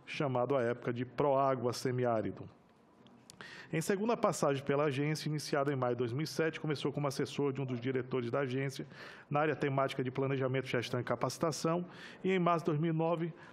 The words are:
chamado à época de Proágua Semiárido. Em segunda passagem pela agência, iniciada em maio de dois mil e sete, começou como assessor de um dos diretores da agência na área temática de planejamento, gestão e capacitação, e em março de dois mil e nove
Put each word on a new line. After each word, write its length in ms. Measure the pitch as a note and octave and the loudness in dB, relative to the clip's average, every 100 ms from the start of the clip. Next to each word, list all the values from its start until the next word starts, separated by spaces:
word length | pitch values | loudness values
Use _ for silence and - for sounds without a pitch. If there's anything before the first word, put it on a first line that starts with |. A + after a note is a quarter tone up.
chamado 520 | - - C#3+ B2 B2 C#3 | -10 -2 0 2 2 4
à 60 | |
época 300 | A#2+ A#2+ C3 | 2 0 -2
de 120 | A#2+ | -2
Proágua 680 | B2 - C#3+ C3+ C#3 C3 A#2+ | -4 0 4 4 4 2 0
Semiárido. 760 | A2+ C3 B2 A#2+ A2+ G#2+ - - - - - - - - - - - - - - | -2 -2 0 2 2 0 -6 -12 -18 -20 -20 -20 -20 -20 -20 -20 -18 -18 -16 -4
Em 80 | D#3+ | -2
segunda 360 | D#3+ F#3+ A3 A3+ | 0 0 2 2
passagem 480 | G#3 - D#3 C#3 | 2 4 2 2
pela 200 | C#3 C#3+ | 0 2
agência, 440 | D3+ C3 D3 D3+ D3+ | 2 2 0 0 -2
iniciada 440 | D3+ - D3 C#3 | -4 -2 0 2
em 40 | C3+ | 2
maio 180 | B2 | 0
de 40 | B2 | 0
dois 140 | A#2+ | -2
mil 120 | B2+ | -2
e 20 | D#3+ | -4
sete, 320 | - D#3+ D#3 | 0 -2 -2
começou 340 | D3+ C#3 D3+ | -4 -2 -2
como 140 | C#3+ C#3+ | 0 -2
assessor 460 | - B2 - C#3+ | -2 -4 0 0
de 80 | C3+ | 0
um 40 | |
dos 160 | C3 B2 | -4 -2
diretores 500 | B2 C3+ B2+ C3 A#2 | -2 -2 -2 -2 0
da 100 | C3+ | 0
agência 460 | C3+ C3 C#3 C3+ - - - - - | 0 -2 -2 -4 -10 -12 -16 -14 -2
na 120 | D3 | 2
área 140 | D#3 | 2
temática 480 | C3 C#3+ C3+ C3+ - | 2 2 2 0 0
de 80 | B2+ | -2
planejamento, 560 | C3+ C3+ C3+ C3 C3 C3 | 0 0 2 2 0 0
gestão 320 | B2 A2+ B2+ | -2 0 -2
e 60 | |
capacitação, 840 | A#2 B2 C3 - E3+ C#3+ D#3+ F3 F3 - - - | 0 0 0 0 -2 0 0 0 -4 -12 -16 -4
e 80 | F#3 | 0
em 60 | F#3+ | 4
março 260 | E3+ E3+ | 4 4
de 60 | F3 | 2
dois 80 | D3 | 2
mil 100 | E3 | 2
e 60 | D#3+ | 2
nove 360 | E3 E3+ E3+ - - | 2 0 -2 -8 -10